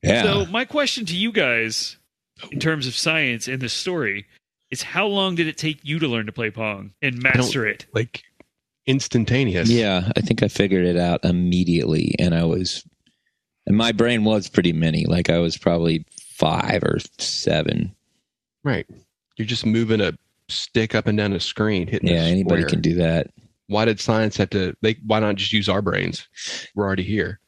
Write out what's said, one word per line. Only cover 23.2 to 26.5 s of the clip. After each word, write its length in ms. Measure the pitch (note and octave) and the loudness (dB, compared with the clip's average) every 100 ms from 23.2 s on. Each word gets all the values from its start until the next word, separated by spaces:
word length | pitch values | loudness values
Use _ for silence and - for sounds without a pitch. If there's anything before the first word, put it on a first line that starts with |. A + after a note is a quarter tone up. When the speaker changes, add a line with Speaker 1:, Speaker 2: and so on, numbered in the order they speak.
| - _ _ _ _ | -2 _ _ _ _
Speaker 3:
Why 180 | G2+ A2+ | 0 2
did 140 | G#2 | 0
science 360 | - A2 A2 - | 0 0 0 0
have 140 | F#2+ | 0
to, 260 | G2+ F#2 - | 0 -2 0
they, 160 | A2 A2 G#2+ | -2 -2 0
why 140 | A2 | 0
not 160 | G#2+ G2+ | 2 -2
just 160 | G2 | 0
use 180 | G#2+ G2+ | 0 0
our 100 | G2 | 0
brains? 480 | G2 F#2+ F2+ F2 - - - | 0 -2 -2 -6 -14 -16 -12